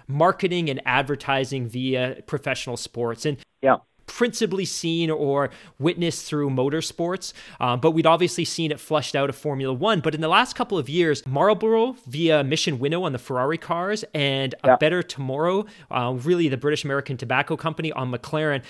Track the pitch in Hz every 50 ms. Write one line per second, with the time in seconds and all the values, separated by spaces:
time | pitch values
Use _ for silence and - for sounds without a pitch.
0 | - - 135 147 160 180 190 - - 185 175 180 170 151 135 135 - 131 123 131
1 | 143 131 147 135 - - 139 135 135 127 139 135 123 113 107 123 127 131 131 127
2 | 127 127 131 - - - - 143 - 147 131 - - 135 120 117 - - - 120
3 | 120 117 117 110 - 156 143 - - _ _ _ - 135 123 - - _ _ _
4 | _ - - - 233 247 - - 233 190 175 190 190 - - - - 165 165 165
5 | 170 160 156 151 151 139 139 143 139 135 - - - - - _ 131 165 175 165
6 | 170 170 - - - - 156 147 147 139 135 131 127 143 143 160 160 - - -
7 | 170 170 180 190 - - - - - - - - - 123 123 123 120 160 160 165
8 | 156 160 165 156 180 170 - - 165 - - - 165 151 147 - - - 156 151
9 | - - - 143 139 139 127 - - 151 139 135 135 131 131 123 175 214 226 185
10 | - 165 147 151 160 156 175 208 254 254 - - 240 233 208 180 131 120 147 175
11 | 170 160 147 131 - 131 131 139 170 202 214 208 214 220 226 226 226 254 254 262
12 | - 127 120 147 165 160 156 151 139 131 151 160 - 175 147 120 127 143 160 175
13 | 185 165 131 120 - - 135 127 127 139 165 160 - - 170 170 180 196 214 214
14 | - - - 156 143 139 135 135 135 135 123 - - 127 127 123 147 156 175 180
15 | 170 - - - 139 131 131 139 160 175 185 196 214 214 - - - _ - 127
16 | 123 123 131 123 123 160 180 175 170 151 131 123 131 147 151 143 - 143 139 139
17 | 139 - 143 120 - 113 127 131 143 - 160 147 - 160 156 - 165 160 - -
18 | 131 127 123 120 - - - 156 156 156 143 135 123 -